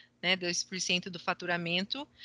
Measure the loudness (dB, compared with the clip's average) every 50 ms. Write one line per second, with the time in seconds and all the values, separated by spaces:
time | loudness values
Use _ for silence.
0 | -20 _ _ _ 2 2 2 4 2 0 0 0 -2 -2 -4 -4 0 0 0 0
1 | 0 -4 -10 -4 -2 -2 -2 0 0 0 0 0 2 2 2 2 0 0 -4 -8
2 | -8 -10 _ -18